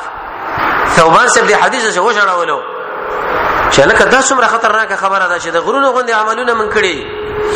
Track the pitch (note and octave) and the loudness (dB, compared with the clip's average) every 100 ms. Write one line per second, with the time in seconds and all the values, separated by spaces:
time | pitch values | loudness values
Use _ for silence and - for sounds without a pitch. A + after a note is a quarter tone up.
0 | - - - - - - - - - - | -6 -12 -12 -10 -8 -4 -2 0 0 4
1 | E3 F#3+ A#3+ A#3 A3+ G3+ F#3 B3 A3+ F3 | 6 6 4 2 2 2 2 0 -2 0
2 | G#3 G#3+ G3 F3 E3 C#3+ - - - - | 0 2 0 0 -2 -4 -6 -10 -10 -10
3 | - - - - - - - - D3 A3+ | -8 -6 -4 -2 -2 -2 0 4 4 4
4 | G3 B3+ C4+ C4 A3+ A#3 A#3 G#3+ G#3 G3 | 4 4 2 2 2 2 0 0 -2 -2
5 | G3 G3 F3+ F3 E3 E3 F3 C4+ C#4 B3+ | -2 0 -2 -2 -2 -2 0 0 2 0
6 | A#3+ A3 A3 A3 B3 A3+ G#3+ G#3 F#3+ C#3+ | 0 0 0 -2 -2 -2 0 0 0 -2
7 | - - - - - | -8 -8 -6 -4 -4